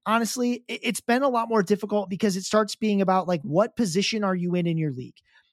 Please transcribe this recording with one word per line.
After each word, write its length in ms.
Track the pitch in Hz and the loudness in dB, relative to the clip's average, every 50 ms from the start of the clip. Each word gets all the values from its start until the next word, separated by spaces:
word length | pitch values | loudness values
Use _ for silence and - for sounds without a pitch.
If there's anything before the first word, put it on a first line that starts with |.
| - | -2
honestly, 600 | 196 220 233 226 208 - 254 247 240 240 240 - | 0 0 2 0 -2 -2 -2 0 0 -2 -4 -6
it, 140 | - 233 - - | -10 -10 -4 -4
it's 160 | - 190 - | -4 -4 -4
been 240 | - - 233 254 285 | 0 0 2 2 2
a 60 | 277 | 2
lot 180 | 240 233 226 | 2 0 0
more 160 | 233 226 214 180 | 2 2 2 4
difficult 460 | - 208 190 220 208 208 208 196 180 | 2 2 0 0 -2 -2 -2 -2 -2
because 260 | 196 165 220 208 175 | -4 -2 0 0 0
it 80 | 196 185 | -2 -4
starts 320 | - - 214 220 208 - | 2 2 2 2 2 -2
being 260 | - 226 214 202 196 | -2 0 0 2 2
about, 260 | 190 185 185 190 165 | 2 2 2 2 2
like, 140 | 180 180 156 - | 0 -2 -2 -2
what 340 | 143 147 185 220 233 - | 0 2 2 2 2 0
position 480 | - 240 180 151 196 196 - 226 214 208 | -2 -2 0 0 0 0 0 -2 -2 -2
are 100 | 190 185 | 0 -2
you 200 | 180 175 175 175 | -2 -2 -2 0
in, 120 | 180 170 | 0 0
in 100 | 170 165 | 0 0
your 140 | 160 156 147 | 0 -2 -2
league? 240 | 127 127 127 - - - _ _ _ _ _ _ | -4 -6 -10 -14 -16 -20 _ _ _ _ _ _